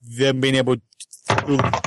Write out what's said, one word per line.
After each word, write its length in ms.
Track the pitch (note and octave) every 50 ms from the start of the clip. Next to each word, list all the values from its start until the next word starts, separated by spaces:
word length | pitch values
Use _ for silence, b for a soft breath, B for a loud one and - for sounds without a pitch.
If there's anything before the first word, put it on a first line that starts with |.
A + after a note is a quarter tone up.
them 380 | A#2+ A#2 A#2 A#2+ C3+ C3+ C3+ C3
being 140 | C3 C3+ C3
able 200 | C3+ B2+ B2+ B2+
to, 1040 | A#2+ _ _ _ - - - - - - - G#2 A#2 - D3 C#3+ C3 - - - - -